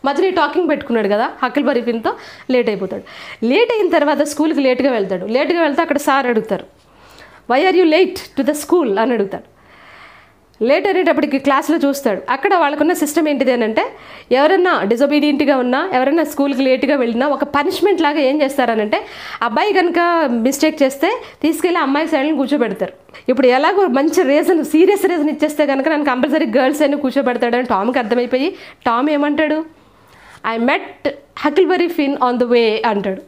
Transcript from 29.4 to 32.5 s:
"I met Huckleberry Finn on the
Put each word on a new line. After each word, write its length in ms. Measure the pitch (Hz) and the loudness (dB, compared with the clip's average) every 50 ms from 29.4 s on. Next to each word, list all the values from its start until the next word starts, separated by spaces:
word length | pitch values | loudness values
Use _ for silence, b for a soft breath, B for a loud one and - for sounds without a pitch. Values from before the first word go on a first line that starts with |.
| 311 302 302 311 320 320 - _ _ _ B B B B B B B B B B - - 226 | 0 0 0 -2 -4 -8 -16 _ _ _ B B B B B B B B B B -6 -6 -4
"I 40 | 226 | 0
met 500 | 233 254 302 - - - - - _ 285 277 - - _ _ - - | 0 0 0 -2 -4 -10 -18 -6 _ -6 -6 -6 -20 _ _ -4 -4
Huckleberry 420 | 302 294 339 370 302 370 349 349 339 | 0 2 2 2 2 2 0 0 -2
Finn 260 | 339 - 294 277 285 | 0 -2 -2 -2 0
on 220 | 277 262 247 247 | 0 0 0 0
the 120 | 233 247 233 | 0 0 2